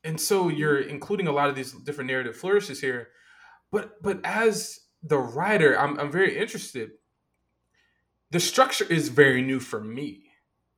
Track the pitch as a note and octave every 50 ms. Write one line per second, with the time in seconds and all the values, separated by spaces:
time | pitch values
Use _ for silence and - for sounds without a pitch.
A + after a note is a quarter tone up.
0 | - D#3+ D#3+ D#3+ - - G#3 F#3+ F3+ E3+ D3+ D3 D3+ D3+ C#3+ C#3 C3+ - D3 C#3
1 | - - G3+ G3 F#3 D#3 C#3+ C#3+ C#3+ C#3+ C3+ C3+ C3 B2+ - - - D3 D3 C#3+
2 | B2+ C3 C3 C3 B2+ A#2 A2 - - F#3 G3+ G3+ G3 D#3+ C3 - - C3 B2 A#2+
3 | A#2 - _ _ _ _ - - - - - _ _ _ - G#3 - - - -
4 | E3 G3+ F#3+ - - F3+ F#3+ G#3+ A#3 A3+ G3+ - - - - - _ _ _ _
5 | - D3 D3+ C#3 B2 A#2 A#2 C#3+ F3 G#3 G#3+ F#3+ D#3 C#3+ B2+ - C#3 D3 D3 D3
6 | C#3+ D3 C#3+ F3+ F#3+ E3 - D#3 G#3+ A#3 - G#3 - - - B2 A2 G#2+ - _
7 | _ _ _ _ _ _ _ _ _ _ _ _ _ _ _ _ _ _ _ _
8 | _ _ _ _ _ _ D#3 F3 - - - B3 C4 C4+ - - G4+ - E3+ D#3
9 | C#3 B2+ B2 C#3 C#3+ C3+ B2+ B2+ C3 C3 C3+ B2+ C3 - - G#2+ G#2+ A2 A2+ C3
10 | D3 D3 D3 - _ _ _ _ _ _ _ _ _ _ _